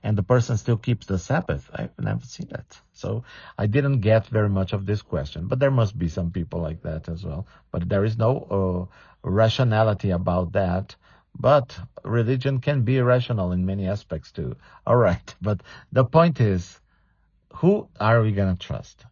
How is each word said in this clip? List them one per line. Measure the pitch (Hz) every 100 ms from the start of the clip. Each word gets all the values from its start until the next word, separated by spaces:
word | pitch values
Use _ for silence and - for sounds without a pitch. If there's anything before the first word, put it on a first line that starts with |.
and | 117 107
the |
person | 92 127 120 113
still | - 117
keeps | - 120 -
the | 95
Sabbath? | - 151 - 73 -
I've | - - -
never | 53 55 -
seen | - -
that. | - - - _
So | _ 95 107 - - - -
I | 104
didn't | 123 139 135
get | 104 110 -
very | 110 104
much | 98 92
of | 101 95
this | 104
question, | - 85 71 78 90
but | 127
there | 139
must | 135 104 -
be | 85
some | 82 85
people | 87 82 85
like | 80 82
that | 82 80 82
as | 82
well. | 92 76 101 - _
But | - 87
there | 98
is | 107 113
no, | 113 135 - 98 92 90 90
uh, | - - _
rationality | - 95 110 113 127 107 110 104 101
about | 87 92 87 87
that. | 98 92 90 98 - _ _ _ -
But | 120 147 127 - 82 -
religion | 101 117 113 131 139 135
can | 143 143
be | 117 131
irrational | 123 123 120 110 90
in | 90 92
many | 98 95
aspects | 104 - 78 -
too. | - 65 - - - -
All | 123
right, | 107 90 - -
<laughs> |
but | 110 101 - - -
the | 127
point | 127 160 170 143
is, | 110 92 85 - _ _ _ _ _ _ _ -
who | 170 208 - -
are | 107 117
we | 107
gonna | 101 95 90
trust? | - - - _ -